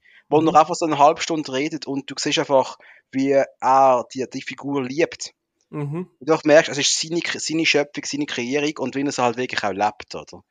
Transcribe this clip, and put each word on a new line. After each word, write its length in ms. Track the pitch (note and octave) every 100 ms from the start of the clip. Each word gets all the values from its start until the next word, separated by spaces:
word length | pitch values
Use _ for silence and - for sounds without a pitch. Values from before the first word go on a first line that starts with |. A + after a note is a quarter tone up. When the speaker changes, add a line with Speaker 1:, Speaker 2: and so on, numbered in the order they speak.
| _ _ -
Speaker 1:
wo 120 | D3+
Speaker 2:
Mhm. 80 | D#3+
Speaker 1:
er 120 | D3+
einfach 140 | D#3+
so 100 | E3+
eine 140 | E3 C#3+
halbe 240 | D3 E3
Stunde 280 | - D#3 C#3+
redet 340 | C3 D#3 D#3 -
und 240 | C#3 -
du 40 | -
siehst 200 | D3+ D3+
einfach, 360 | C#3 C3+ - - - - _
wie 180 | C3 C#3
er 760 | C#3 - - B2+ C3+ C3+ B2 -
die, 140 | C3 A#2
die 120 | C3+
Figur 400 | - - C#3 C#3
liebt. 500 | B2+ C#3+ E3 - - _ _ _ _
Speaker 2:
Mhm. 400 | D3+ C#3+ E3 F#3 -
Speaker 1:
Und 80 | C3
du 60 |
auch 100 | D#3
merkst, 260 | D3+ D3+ G#2+
es 80 | C#3+
ist 220 | C3 -
seine, 200 | D#3+ E3+ - -
seine 260 | - D#3+
Schöpfung, 400 | D#3 C#3+ C#3+ -
seine 220 | - D3 C#3+
Kreierung 460 | - A#2+ C#3+ D3 D3+
und 160 | C3 C3+
wie 40 |
er 80 | C#3+
es 100 | C3
halt 180 | B2 A#2
wirklich 260 | B2+ -
auch 80 | G#2
lebt, 420 | F#2+ G#2 - -
oder? 280 | - - F2+ _